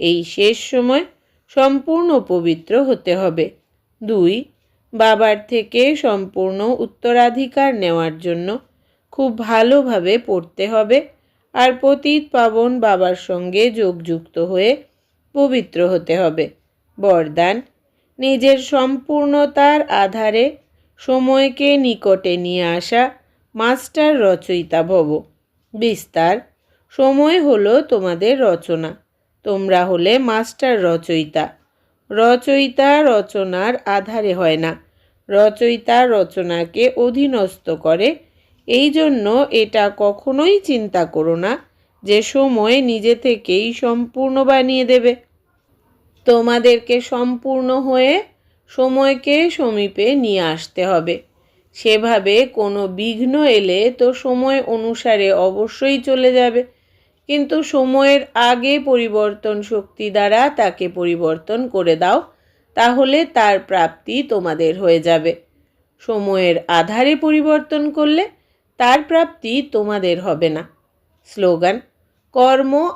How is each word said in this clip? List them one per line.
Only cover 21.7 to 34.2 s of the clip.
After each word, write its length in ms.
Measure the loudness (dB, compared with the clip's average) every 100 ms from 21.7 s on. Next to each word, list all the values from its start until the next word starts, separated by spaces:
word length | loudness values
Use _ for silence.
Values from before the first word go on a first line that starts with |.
| 2
নিকটে 560 | 0 0 0 0 0 -4
নিয়ে 280 | -4 -2
আসা 380 | -2 -4 -2 0 0 -4 _ _ _
মাস্টার 560 | -4 -2 -2 -4 0 2 2
রচয়িতা 600 | 2 0 -2 -6 -2 -2
ভব। 260 | 2 0 0 -2 -8 _ _ _ _
বিস্তার, 640 | -4 -4 -4 -6 -2 0 -2 -6 _ _ _ _
সময় 440 | 0 2 4 2 2
হলো 320 | 2 2 2 0
তোমাদের 520 | 0 -2 -2 -2 0 0
রচনা, 500 | 0 -2 -4 -6 -6 -12 _ _ _ _
তোমরা 360 | -6 -4 0 2
হলে 280 | 2 0 2 2
মাস্টার 560 | 0 -2 -4 -4 -2 0
রচয়িতা। 640 | 0 -2 -2 -4 -2 -4 -6 -10 _ _ _ _ -6
রচয়িতা 800 | 0 2 2 2 0 0 2 2 4
রচনার 680 | 4 2 0 -4 -4 -4 -2 -4 -2
আধারে 460 | -4 -4 -4